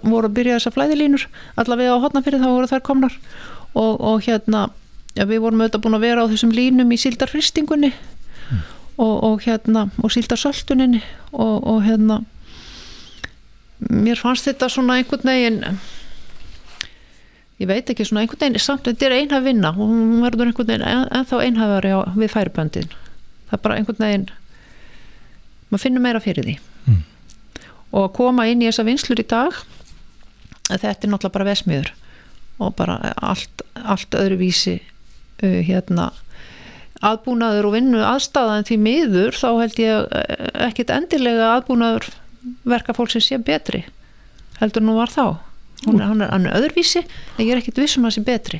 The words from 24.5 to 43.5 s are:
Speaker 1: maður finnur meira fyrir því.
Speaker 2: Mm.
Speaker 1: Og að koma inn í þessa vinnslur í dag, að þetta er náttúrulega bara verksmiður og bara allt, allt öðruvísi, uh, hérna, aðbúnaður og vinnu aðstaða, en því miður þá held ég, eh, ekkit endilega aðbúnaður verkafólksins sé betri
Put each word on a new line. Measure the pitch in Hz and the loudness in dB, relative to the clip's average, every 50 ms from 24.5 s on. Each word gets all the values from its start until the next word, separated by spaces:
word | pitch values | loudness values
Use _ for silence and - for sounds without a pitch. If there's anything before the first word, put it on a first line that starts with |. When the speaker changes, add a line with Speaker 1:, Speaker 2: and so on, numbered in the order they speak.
| - - - - - - - - - - - - - - - - - - - - - - - - | -20 -20 -20 -20 -20 -20 -20 -20 -20 -20 -20 -20 -20 -20 -20 -20 -20 -20 -20 -20 -20 -20 -8 -6
Speaker 1:
maður | 202 196 - | -4 -2 0
finnur | 262 254 254 247 247 | 0 0 2 0 0
meira | 233 220 - | 0 0 -2
fyrir | 208 170 147 120 120 | -2 -2 -2 -2 -4
því. | - - - - - - - 131 | -6 -8 -10 -18 -20 -4 0 2
Speaker 2:
Mm. | 107 87 76 - - - - - - - - - - - - - - - - - - | 2 2 0 -4 -12 -20 -20 -20 -20 -20 -20 -20 -20 -20 -20 -20 -20 -20 -16 -4 -2
Speaker 1:
Og | 202 196 190 | 0 0 0
að | 196 - | 0 2
koma | 247 247 247 247 226 226 | 2 4 4 4 2 2
inn | 240 240 233 | 2 2 2
í | 226 | 2
þessa | 220 - 220 220 | 2 2 0 0
vinnslur | 254 294 - - 247 226 | 0 0 0 -2 -2 -2
í | 220 - | 0 0
dag, | 233 226 262 349 349 - - - - - - - - - - - - - - - - - - - - - - - 190 | 0 0 0 0 -2 -6 -12 -18 -20 -20 -20 -20 -20 -20 -20 -20 -20 -20 -20 -20 -20 -20 -20 -20 -20 -10 -6 -4 -4
að | 185 - 208 | -2 -2 -4
þetta | 196 - - | -4 -4 -2
er | 208 202 | -2 -2
náttúrulega | 190 - 190 - 196 | -2 -2 -4 -4 -2
bara | 196 202 | -2 0
verksmiður | 202 - - 185 156 135 - - - - - - - - - - - - - - - - 208 | -2 0 -2 -2 -2 -2 -2 -6 -10 -14 -20 -20 -20 -20 -20 -20 -20 -18 -16 -16 -10 -6 -6
og | - - - | -6 -2 -2
bara | - - 180 - - - - - | -2 -2 -2 -4 -4 -6 -6 -4
allt, | - - 190 - - - - - - - - 233 240 | -4 -4 -4 -4 -6 -12 -14 -18 -18 -16 -16 -12 -4
allt | 214 202 190 - - - - | -4 -4 -4 -4 -4 -2 -2
öðruvísi, | 196 190 190 180 185 180 170 - - 185 175 175 - - - - - - - - - - - - - | 0 0 0 0 0 0 0 0 -2 -2 -4 -6 -8 -14 -20 -20 -20 -20 -20 -20 -20 -20 -8 -2 0
uh, | 190 180 180 170 170 | 0 2 2 0 0
hérna, | 185 185 185 - 180 175 175 - - - - - - - - - - - - - - - - - - - | 0 -2 0 0 -2 -2 -2 -2 -6 -10 -16 -16 -16 -16 -18 -18 -20 -20 -20 -20 -20 -20 -20 -20 -12 -2
aðbúnaður | - 208 220 220 - 254 247 233 233 226 208 208 208 208 | 0 0 0 0 -2 -2 0 0 2 2 2 2 2 2
og | 208 233 | 2 2
vinnu | 254 269 240 220 214 | 4 4 4 4 4
aðstaða, | 202 247 277 - - - 285 247 220 214 214 | 2 2 0 -2 0 0 0 2 2 2 0
en | 208 - | 0 0
því | 233 214 214 | 2 2 4
miður | 220 247 320 330 240 190 180 196 240 - - | 4 4 4 2 4 4 2 2 2 0 0
þá | - 240 233 226 | 0 2 2 2
held | 233 220 - - | 2 0 0 0
ég, | 226 220 220 214 - - | 2 2 2 0 0 -2
eh, | - - - - - - - - - - - | -2 -4 -2 -4 -4 -6 -6 -6 -4 -2 -2
ekkit | 240 220 - 233 - | -2 -2 -2 -2 0
endilega | - 269 339 - - 285 254 240 233 226 226 226 233 | 0 -2 0 0 0 0 2 2 2 2 2 4 2
aðbúnaður | 262 247 - 254 233 233 226 226 - - - - - - - - - - 247 247 - - 240 | 2 0 0 2 2 2 2 0 -2 -4 -8 -14 -18 -20 -20 -20 -16 -14 -14 -14 -8 -2 0
verkafólksins | 240 233 - - 233 - 240 - - 233 208 - | 0 0 0 -2 -2 -2 -2 -2 2 2 2 2
sé | 269 254 | 2 0
betri | 233 - | 0 0